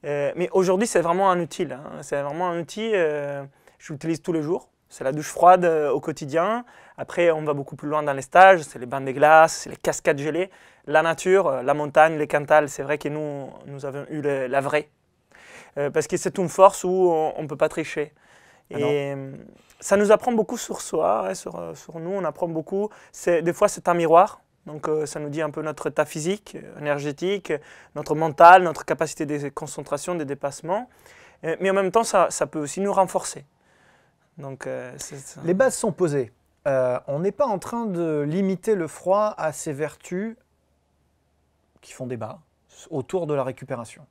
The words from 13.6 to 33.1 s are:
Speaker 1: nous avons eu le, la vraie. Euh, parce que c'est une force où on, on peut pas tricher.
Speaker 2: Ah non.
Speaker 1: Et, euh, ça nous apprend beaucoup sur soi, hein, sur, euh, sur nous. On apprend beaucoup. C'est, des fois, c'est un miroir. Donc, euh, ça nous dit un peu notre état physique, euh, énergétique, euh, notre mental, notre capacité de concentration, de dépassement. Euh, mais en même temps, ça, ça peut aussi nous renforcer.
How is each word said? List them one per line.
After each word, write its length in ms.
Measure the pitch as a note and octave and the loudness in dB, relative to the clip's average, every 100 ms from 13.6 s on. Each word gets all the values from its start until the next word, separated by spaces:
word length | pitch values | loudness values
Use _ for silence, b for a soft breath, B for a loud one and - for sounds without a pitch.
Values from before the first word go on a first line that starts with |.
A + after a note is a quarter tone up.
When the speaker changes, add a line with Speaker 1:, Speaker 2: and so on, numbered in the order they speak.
| - | -18
Speaker 1:
nous 180 | C#3 | -12
avons 220 | C#3 C3+ C#3 | -10 -10 -10
eu 140 | D3+ | -6
le, 240 | D3 C#3 B2+ | -2 -2 0
la 140 | C3+ | -2
vraie. 260 | C#3 D3+ D3 _ _ _ _ B B B B - | 0 -2 -2 _ _ _ _ B B B B -6
Euh, 140 | C#3+ | -2
parce 160 | C#3+ D3 | -2 -2
que 100 | F3+ | -4
c'est 220 | - - | -4 -4
une 100 | F3 | -6
force 360 | - F#3+ - | 6 6 6
où 40 | F#3 | -2
on, 460 | F#3 F#3 D#3+ D#3 - | 2 4 2 -2 -4
on 100 | D3+ | -10
peut 100 | C#3+ | -2
pas 120 | D#3 | -2
tricher. 460 | - D#3 - D3+ _ b b b b _ | -2 -8 -6 -8 _ b b b b _
Speaker 2:
Ah 60 | C#3+ | -4
non. 80 | D3 | -2
Speaker 1:
Et, 260 | D3 C#3 | -2 -4
euh, 180 | C#3 C3+ C#3 - - _ _ | -8 -10 -16 -20 -20 _ _
ça 160 | - G3+ | 0 2
nous 160 | G#3 | 6
apprend 180 | G#3 A3+ | 4 4
beaucoup 260 | A#3 G#3+ A#3+ | 0 -2 -4
sur 240 | - F#3+ | -10 -12
soi, 500 | - E3 F2+ G#2+ F#2+ | -6 -2 0 0 -2
hein, 40 | |
sur, 220 | - - E3+ | -6 -10 -12
euh, 180 | - | -12
sur 240 | D#3+ - E3 | -14 -16 -12
nous. 140 | E3 | -8
On 100 | G3 | -6
apprend 240 | E3+ D3 F3 | -6 -4 -6
beaucoup. 420 | D#3+ D#3 G3 G#3 B B | -6 -6 -4 -4 B B
C'est, 320 | - - E3+ | -8 0 0
des 100 | E3+ | 0
fois, 140 | E3 G3+ | 2 0
c'est 220 | - - | 0 -2
un 60 | |
miroir. 460 | F3 E3 E3 G3+ - _ _ | 0 6 6 6 0 _ _
Donc, 240 | - D3+ D3 | -16 -8 -4
euh, 180 | D#3 D3 | -2 -4
ça 120 | D#3+ | -6
nous 100 | D3 | -8
dit 140 | D3 | -6
un 80 | D#3 | -6
peu 100 | C#3+ | -6
notre 280 | D#3 D3 D#3 | -8 -6 -6
état 160 | C3+ | -2
physique, 520 | D3 D#3+ D3+ G3+ - D#3 | -2 -2 -6 -6 -8 -18
euh, 220 | - C#3 | -18 -10
énergétique, 720 | D3 D3 D3 C#3+ F3 G3+ - | -4 -2 -2 -4 -4 -4 -4
euh, 80 | D3+ B B B - | -8 B B B -14
notre 180 | C#3+ | -4
mental, 480 | D3+ D#3+ C#3+ E3+ F#3+ | 0 0 8 10 12
notre 220 | F3+ D3+ | 8 -4
capacité 420 | - E3 D#3+ - D3+ | -6 -4 -4 -6 -6
de 220 | D3 C#3+ | -6 -6
concentration, 680 | - D#3 - C#3+ D3 - | -10 -12 -12 -8 -8 -6
de 80 | F3 | -6
dépassement. 680 | C#3+ C#3 C#3+ C#3 D#3 G3 B3 b b b b b | -6 -6 -8 -8 -6 -4 -6 b b b b b
Euh, 140 | D#3 E3 | -8 -2
mais 100 | F#3 | 0
en 60 | |
même 160 | G3 F#3+ | 2 2
temps, 140 | G3+ | 0
ça, 240 | A3+ G3+ E3+ | 2 2 2
ça 160 | - C#3+ | 0 -4
peut 140 | E3 | -4
aussi 200 | D3 - | -8 -4
nous 120 | G3 | -2
renforcer. 520 | F#3+ F#3 | 2 0